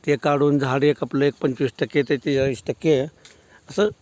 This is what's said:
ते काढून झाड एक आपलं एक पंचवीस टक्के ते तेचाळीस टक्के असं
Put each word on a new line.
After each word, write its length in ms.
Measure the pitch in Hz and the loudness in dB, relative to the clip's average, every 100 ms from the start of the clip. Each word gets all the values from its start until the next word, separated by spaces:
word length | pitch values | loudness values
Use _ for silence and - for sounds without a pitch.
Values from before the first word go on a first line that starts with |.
| - | -2
ते 100 | 143 | -2
काढून 440 | 151 143 147 143 | 0 2 2 2
झाड 240 | 135 135 | 0 2
एक 140 | 147 143 | 2 0
आपलं 240 | 131 135 139 | -4 0 0
एक 80 | 127 | 0
पंचवीस 300 | 147 123 135 - | -4 -2 -4 -2
टक्के 220 | 131 - | -4 -2
ते 160 | 135 143 | 0 -2
तेचाळीस 460 | - 139 135 123 - | -2 0 -2 -4 -8
टक्के 320 | 123 165 143 147 _ - - _ - - | -4 0 0 0 _ -20 -20 _ -20 -12
असं 200 | - 208 - | -2 -2 -2